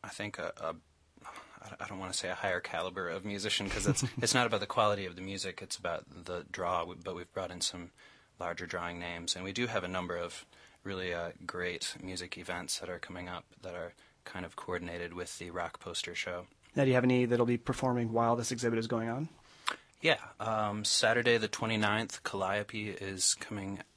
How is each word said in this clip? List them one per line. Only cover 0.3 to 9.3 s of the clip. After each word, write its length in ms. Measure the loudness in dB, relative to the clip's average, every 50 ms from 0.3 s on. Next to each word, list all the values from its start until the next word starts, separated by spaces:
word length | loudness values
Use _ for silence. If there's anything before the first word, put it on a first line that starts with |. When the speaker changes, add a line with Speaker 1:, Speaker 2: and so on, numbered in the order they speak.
| -6 -4
Speaker 1:
a, 140 | -6 -6 -6 -4
a, 120 | -6 -6 -6 -6 _ _ _ _ _ _ _ -18 -18 -16 -16 -16 -18 -18 -20 -18 -16 -16 -10 -10
I 80 | -10 -8
don't 100 | -8 -8
wanna 160 | -6 -4 -4
say 160 | -4 -2 -4
a 40 | -4
higher 260 | 0 0 0 0 0
caliber 480 | -2 -2 -4 -2 -2 -2 -2 -4 -4 -2
of 160 | -4 -4 -4
musician, 440 | -4 -4 -2 -2 0 0 0 0 -2
'cause 180 | -2 0 2
it's, 180 | 2 2 2 2 -2
Speaker 2:
<laughs> 100 | -2 0
Speaker 1:
it's 100 | 0 4 6
not 120 | 6 6
about 140 | 6 2 0
the 60 | -2
quality 380 | 0 4 4 6 6 4 2 -2
of 100 | -6 -6
the 60 | -8
music, 380 | -8 -6 -6 -4 -6 -6 -6 -8
it's 160 | -8 -10 -10
about 280 | -6 -4 -4 -4 -4 -6 -12 -16 -14 -8
the 220 | -6 -6 -6 -6 -8
draw, 300 | -6 -2 0 2 2 0
w-, 180 | 0 -2 -6 -10 -8
but 100 | -8 -8
we've 180 | -8 -10 -8 _
brought 160 | -6 -6 -6
in 100 | -4 -2
some 300 | -2 -2 -2 -4 -12 -12 _ -20 -20 -20 -20 -20 _ _ _ _
larger 260 | -4 -4 -4 -4 -6
drawing 320 | -4 -4 -4 -4 -4 -4 -4
names, 380 | -6 -6 -6 -4 -2 -2